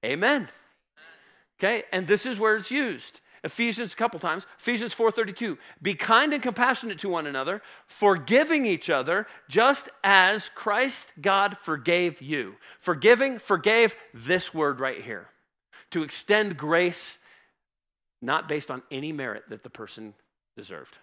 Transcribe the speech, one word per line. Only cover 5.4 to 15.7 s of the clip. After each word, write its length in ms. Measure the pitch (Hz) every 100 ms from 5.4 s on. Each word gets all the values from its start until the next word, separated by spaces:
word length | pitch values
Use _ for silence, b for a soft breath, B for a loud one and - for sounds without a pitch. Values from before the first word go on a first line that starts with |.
| 233 147 B B
"Be 120 | 160
kind 380 | 180 - 226 302
and 80 | 294
compassionate 580 | 254 202 247 254 233 175
to 100 | 202
one 180 | 170 151
another, 340 | 135 139 202 B B B
forgiving 800 | - 208 185 127 233 302 320 247
each 240 | 170 -
other, 380 | 147 131 180 214 B B
just 400 | 143 240 277 - -
as 460 | 196 196 185 214 - -
Christ 560 | - 208 269 - - -
God 380 | 160 190 202 196
forgave 640 | - 151 131 175 175 156
you." 340 | 135 151 104 101 B B
Forgiving, 600 | - 160 202 233 269 240
forgave, 540 | - 190 196 226 226 - -
this 400 | 120 113 180 -
word 260 | 165 151 131
right 220 | 131 127
here. 260 | 123 104 - _ _ _ _